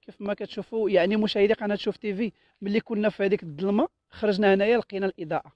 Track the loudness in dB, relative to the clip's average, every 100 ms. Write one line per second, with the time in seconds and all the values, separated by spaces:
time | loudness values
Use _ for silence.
0 | -20 -10 -6 -6 -6 -10 -6 -2 2 4
1 | 4 2 0 2 2 2 -2 -4 -4 -6
2 | -6 -4 -6 _ _ _ -2 -2 -2 -2
3 | -2 0 0 0 -4 -6 0 0 0 _
4 | _ -4 -2 2 4 4 4 2 0 -4
5 | -4 -4 -6 -6 -8